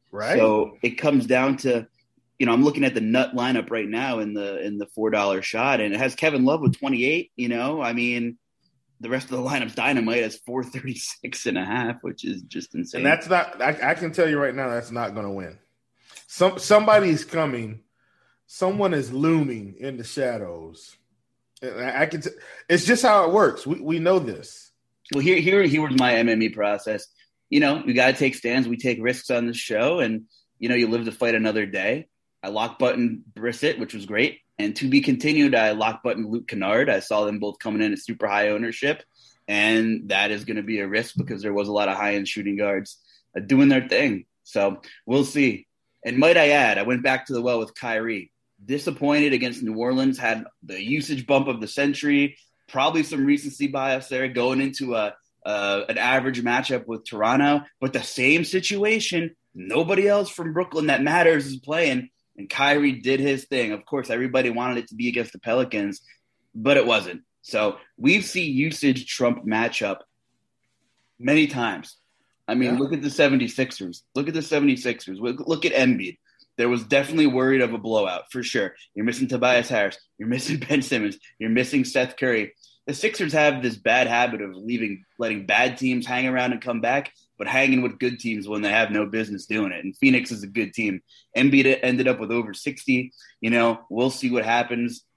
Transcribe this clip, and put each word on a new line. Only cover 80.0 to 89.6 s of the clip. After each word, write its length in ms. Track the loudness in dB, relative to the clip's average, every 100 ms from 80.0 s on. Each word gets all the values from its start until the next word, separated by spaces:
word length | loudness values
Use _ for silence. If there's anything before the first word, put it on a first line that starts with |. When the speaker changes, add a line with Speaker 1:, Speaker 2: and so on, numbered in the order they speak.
| _ -10
Speaker 2:
You're 120 | -4
missing 280 | -4 -2 -6
<laughs> 120 | -2
Ben 120 | -2
Simmons. 360 | 0 -2 -4 -8 -18 _
You're 120 | 0
missing 340 | 0 2 0
Seth 320 | 0 0 -2 -2
Curry. 380 | 0 0 -2 -10 -20 _ -10
The 60 |
Sixers 400 | -4 -4 -2 0
have 280 | 4 4 2
this 140 | -4 -2
bad 320 | 2 2 2
habit 340 | 2 0 -2
of 140 | -10 -10
leaving, 480 | -6 -4 -4 -8 _ -8
letting 280 | -6 -4 0
bad 300 | 2 2 0
teams 280 | -2 -2 -2
hang 220 | -2 -2
around 260 | 0 -2
and 80 | -4
come 200 | -6 -2
back, 300 | 0 0 -2 -14 _ -10
but 100 | -2
hanging 340 | 2 4 2
with 180 | 0 -2
good 200 | -4 -2
teams 280 | -6 -6 -6
when 140 | -4
they 80 | 0
have 220 | 2 2
no 140 | 0 -2
business 400 | -2 -4 -8 -4
doing 240 | -2